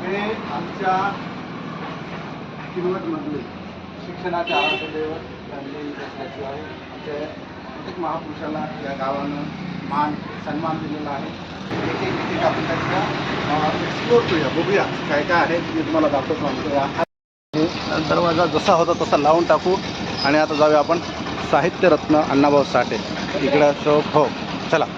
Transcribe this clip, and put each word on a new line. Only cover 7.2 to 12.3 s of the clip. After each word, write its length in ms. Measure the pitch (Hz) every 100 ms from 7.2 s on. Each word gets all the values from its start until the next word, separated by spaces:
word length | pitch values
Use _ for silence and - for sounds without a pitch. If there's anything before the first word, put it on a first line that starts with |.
| 147 - - - - 156 170 180
महापुरुषाला 600 | 165 160 160 151 156 156
या 320 | 127 131 139
गावानं 520 | 135 135 143 143 143 - - - - -
मान, 240 | 202 302 294 - - 160
सन्मान 320 | 147 160 160
दिलेला 320 | 156 151 143
आहे. 400 | - - - - - - -
एक 240 | - -
एक, 60 | -
एक 300 | - -